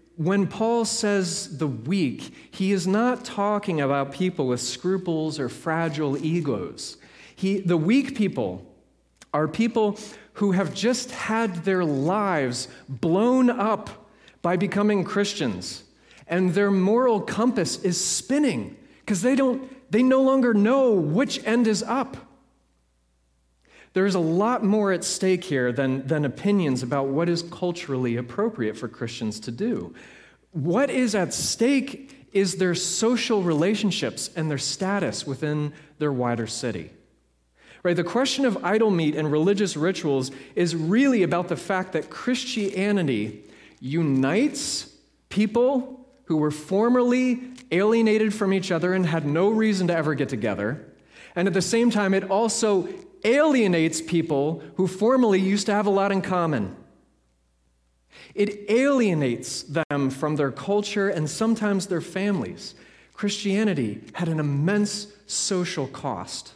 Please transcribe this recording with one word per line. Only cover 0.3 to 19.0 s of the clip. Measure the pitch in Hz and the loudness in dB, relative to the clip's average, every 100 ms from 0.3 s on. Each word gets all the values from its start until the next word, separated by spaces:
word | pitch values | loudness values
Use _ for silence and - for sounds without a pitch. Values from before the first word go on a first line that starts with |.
| 202 190 | 0 0
Paul | - 220 233 | -2 -2 0
says | 226 - 208 202 180 156 - 147 | -2 -2 0 0 0 -4 -8 -6
the | 156 | -4
weak, | 113 120 196 143 - - - - | -4 -4 0 0 -4 -12 -18 -14
he | - 190 | -4 0
is | 196 175 | 0 2
not | 202 247 247 | 2 2 -2
talking | - - 202 208 202 160 | -6 -4 -2 0 -2 -2
about | 139 139 139 | 0 0 -2
people | - 185 175 127 | -2 -2 -2 -2
with | 123 | -2
scruples | - - 180 190 180 160 156 151 | -4 -6 -2 -2 -2 -2 -2 -4
or | 123 | -6
fragile | - 165 160 165 147 147 139 | -6 -4 -2 -2 -2 -2 -2
egos. | 156 175 143 107 87 - - - - - - | -2 -2 -2 -4 -6 -10 -14 -16 -20 -20 -20
He, | - 190 196 | -4 -2 0
the | 185 170 | 0 0
weak | 160 269 262 - | 2 2 2 0
people | 196 - 101 90 - - _ _ _ _ - | -2 0 -4 -6 -14 -20 _ _ _ _ -6
are | 147 151 | -2 -2
people | 156 226 226 208 208 - - - | 0 0 2 0 -2 -10 -18 -16
who | - 202 | -2 0
have | 185 165 | 2 0
just | - 220 240 - | -2 0 0 -4
had | - - 220 226 170 | -8 -4 -2 -2 -2
their | 190 185 170 | -2 0 0
lives | 139 147 208 202 160 131 117 - - - | 0 0 0 0 0 0 -4 -8 -14 -14
blown | 131 165 180 240 254 247 | -4 0 2 4 4 4
up | 240 208 214 208 - - _ - - | 2 0 -2 -4 -18 -20 _ -20 -4
by | 170 185 | 0 2
becoming | 196 202 208 202 175 | 0 2 2 2 0
Christians, | 202 202 - 127 90 - - - _ _ - - | -2 -2 -2 -4 -4 -8 -12 -18 _ _ -20 -4
and | 175 185 | 0 2
their | 175 202 | 2 2
moral | 196 185 233 254 214 | 4 4 4 4 2
compass | - - 247 233 165 - | 0 0 0 2 -2 -2
is | 185 175 | -2 0
spinning | - - - 285 285 135 101 - - - | -2 -2 0 2 2 0 -6 -12 -20 -12